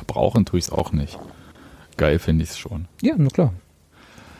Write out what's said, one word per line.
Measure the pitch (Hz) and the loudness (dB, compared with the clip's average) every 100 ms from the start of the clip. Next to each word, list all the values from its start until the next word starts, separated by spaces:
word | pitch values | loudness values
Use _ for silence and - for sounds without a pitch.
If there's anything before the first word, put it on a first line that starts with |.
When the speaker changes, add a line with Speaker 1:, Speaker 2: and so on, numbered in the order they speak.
| - | -6
Speaker 1:
brauchen | - - 117 95 | 0 2 2 2
tue | 90 | 0
ich's | - | -2
auch | - - | -2 -2
nicht. | 76 71 - - - - - - - - - | 0 -2 -8 -18 -20 -20 -20 -20 -20 -14 0
Geil | 76 85 | 2 2
finde | - 80 80 | 2 0 0
ich's | - | -6
schon. | - 78 90 - | -10 -10 -10 -2
Speaker 2:
Ja, | 233 277 | 0 2
na | 139 | 2
klar. | - 143 90 - _ _ _ - - - - | 4 2 0 -12 _ _ _ -20 -20 -20 -20